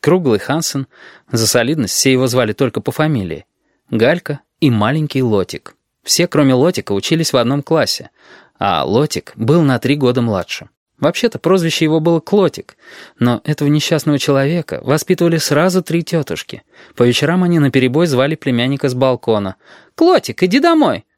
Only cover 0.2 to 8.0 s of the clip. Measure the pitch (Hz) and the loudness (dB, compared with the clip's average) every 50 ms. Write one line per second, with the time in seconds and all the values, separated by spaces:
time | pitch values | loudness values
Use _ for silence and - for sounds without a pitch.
0.2 | 170 139 110 101 - - 139 160 165 - - 139 135 _ _ _ - - - - | 2 0 0 0 -2 -4 -4 -4 -4 -4 -6 -6 -8 _ _ _ -20 -20 -20 -20
1.2 | _ _ - 113 113 110 - 127 113 123 160 156 123 92 - - - 135 131 127 | _ _ -4 -2 -2 0 0 0 0 0 -2 -2 -4 -4 -4 -2 0 2 2 2
2.2 | 131 127 117 127 123 107 104 - 139 123 - - - - 110 - 156 156 156 123 | 0 0 0 0 0 -2 0 -2 -2 -2 -2 -4 -6 -6 -2 -2 -2 0 0 -2
3.2 | 95 85 78 71 - _ _ _ _ _ _ _ _ _ - 110 110 127 165 175 | -4 -6 -8 -12 -14 _ _ _ _ _ _ _ _ _ 0 2 2 2 2 0
4.2 | _ - 147 143 _ _ _ _ - 143 120 107 104 110 139 160 156 147 - 135 | _ -8 -10 -10 _ _ _ _ 0 0 2 2 0 0 0 -2 -4 -2 -2 -2
5.2 | 131 120 107 101 92 - - - _ - _ _ _ _ _ _ _ - - - | 0 0 0 0 -2 -4 -8 -16 _ -18 _ _ _ _ _ _ _ -6 0 0
6.2 | 175 175 - 151 147 135 131 127 135 175 180 - - - 101 98 - - - 160 | 0 0 2 2 4 4 4 4 2 2 0 -2 -4 -4 -4 -4 -2 -2 -2 -2
7.2 | 165 - - 131 117 120 135 143 143 - 160 160 127 - - - | -2 0 0 0 0 2 -2 -4 -2 0 0 0 0 0 -4 -8